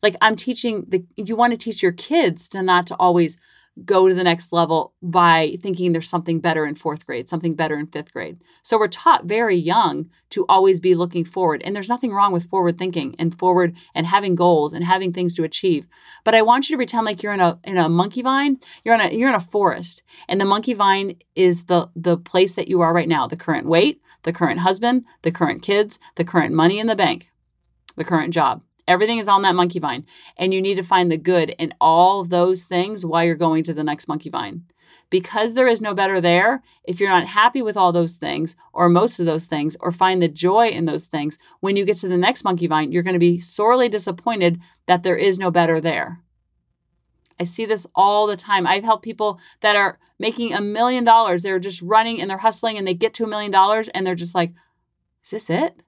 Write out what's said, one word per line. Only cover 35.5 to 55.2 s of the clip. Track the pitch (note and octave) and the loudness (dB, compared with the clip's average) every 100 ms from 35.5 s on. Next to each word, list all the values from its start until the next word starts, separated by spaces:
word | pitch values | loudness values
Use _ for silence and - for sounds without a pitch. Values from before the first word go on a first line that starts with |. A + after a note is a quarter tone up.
there | A#3 B3+ | 2 2
is | A3+ | 2
no | G#3+ | -2
better | G3 F#3+ F#3+ | -2 0 2
there, | F3 F3 G#3 C4 _ _ | 2 4 4 0 _ _
if | - F3 | -10 -4
you're | G3 | 2
not | F#3 - | 2 2
happy | G#3 A3+ C#4 | 2 2 2
with | A3+ G#3 | -4 0
all | F#3 | 2
those | F3 E3 - | 2 -2 -4
things | D3+ C#3+ E3 - _ | -6 -4 -6 -8 _
or | - F3 | 2 4
most | F3 A3+ - | 6 2 0
of | E3+ | -2
those | D#3 E3 | -2 -4
things | D3+ D3 D3+ | -4 -4 -4
or | - | -8
find | F3 F#3 F#3 | 0 0 2
the | E3+ | 0
joy | D3+ F3 G3+ A#3 | 0 0 4 2
in | - E3 | 0 -4
those | D3+ - | -4 -6
things, | D#3 D3 D3+ _ _ | -6 -6 -8 _ _
when | F#3+ G3+ | -2 0
you | G3 | 0
get | G3 | -2
to | F#3+ | -2
the | F3+ | 0
next | F#3+ C4 | 0 0
monkey | G#3 F3+ E3+ | -2 -2 0
vine, | D#3 D3+ | 0 0
you're | E3+ | -2
gonna | F3 F3+ | -2 2
be | F3 F3 | 2 2
sorely | F3 - G#3+ B3 A#3+ | -4 -2 2 2 2
disappointed | G#3+ - F3 - A3 F3 E3+ - _ - | -2 -6 -6 -4 0 0 0 -10 _ 0
that | F3+ | 0
there | F3+ F3 | 2 0
is | G3 F#3 | 2 0
no | F#3+ | 0
better | E3+ E3+ D#3+ | 2 2 0
there. | D#3+ C#3+ - F3 _ _ _ _ _ _ _ _ _ _ _ _ | 0 -4 -6 -12 _ _ _ _ _ _ _ _ _ _ _ _
I | |
see | F3 - A3 | -6 -4 -2
this | G#3+ - - | -2 -2 2
all | G3 G#3 G#3+ | 2 4 0
the | G3 | -2
time. | - G3 E3+ | -2 -2 0
I've | F#3+ | 0
helped | A3+ A3 A3+ | 0 -2 -2
people | A3 G#3+ F#3 - _ | -6 -6 -6 -16 _
that | G#3+ G#3 | 0 2
are | G3 - _ _ | 0 -4 _ _
making | A3 A#3 A#3 | -6 -4 -4
a | G#3+ | -4
million | G#3 G#3 A#3+ B3+ | -4 0 0 2
dollars. | A#3 A3+ A3 F3 | 4 6 4 0
They're | F#3+ F#3+ | -2 -4
just | F#3+ F3 | -4 -8
running | F3 G#3+ A3+ A3+ | 0 2 2 -4
and | G3 | -6
they're | F#3+ | -2
hustling | A3+ G#3+ A#3 G#3+ | -2 0 -4 -4
and | G3 | -4
they | F3+ | -2
get | G#3+ | -2
to | - | -2
a | A3+ | -6
million | G#3+ G#3 | -4 -2
dollars | F#3+ F#3+ G#3+ A3 | 2 4 2 -2
and | F#3+ F#3+ | -4 -4
they're | F3 | -4
just | E3+ F3+ | -4 -2
like, | E3+ F3 _ _ _ _ _ _ | -2 -4 _ _ _ _ _ _